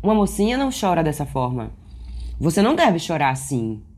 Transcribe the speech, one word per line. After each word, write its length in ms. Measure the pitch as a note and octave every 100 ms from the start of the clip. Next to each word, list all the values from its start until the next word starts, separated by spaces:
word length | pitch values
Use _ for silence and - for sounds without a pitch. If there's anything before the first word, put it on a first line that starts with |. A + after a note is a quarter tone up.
Uma 140 | G3 G#3+
mocinha 420 | G3 - G#3 B3
não 120 | C4+
chora 320 | B3+ G3 E3+
dessa 220 | D#3 D3 C#3
forma. 480 | C#3 B2 B2+ G#2+ - - - - - - -
Você 220 | D3 E3
não 140 | G#3+ D#4+
deve 220 | D4+ E3+
chorar 340 | - D#3+ C#3
assim. 500 | C3 - C3 A2 A2 -